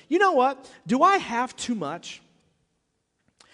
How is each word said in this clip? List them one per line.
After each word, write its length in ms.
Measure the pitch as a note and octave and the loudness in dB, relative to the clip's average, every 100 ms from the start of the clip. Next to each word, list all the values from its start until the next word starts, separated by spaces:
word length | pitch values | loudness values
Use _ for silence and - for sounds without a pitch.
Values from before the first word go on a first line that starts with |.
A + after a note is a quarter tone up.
| - | -4
"You 100 | E4 | 2
know 140 | G4+ | 2
what? 380 | D4+ B3+ C4+ - - - | 4 2 0 -12 -14 -4
Do 160 | B3 | 2
I 140 | F4 G4 | 4 2
have 400 | A#3 A#3 B3+ - | -2 -6 -6 -8
too 180 | - | -8
much? 460 | A#3 C#3+ E3+ - - _ _ _ _ _ _ _ _ _ _ _ _ _ | -6 -6 -10 -14 -20 _ _ _ _ _ _ _ _ _ _ _ _ _